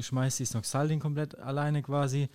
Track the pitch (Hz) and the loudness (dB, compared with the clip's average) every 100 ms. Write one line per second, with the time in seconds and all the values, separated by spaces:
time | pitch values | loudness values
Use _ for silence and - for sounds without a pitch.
0 | - 131 131 - 120 117 - 135 151 156 | -2 0 0 0 -2 -2 -2 0 2 2
1 | 151 147 151 - 131 139 147 151 139 143 | 0 -2 -4 -6 -4 0 2 0 2 2
2 | 139 139 135 | 2 2 0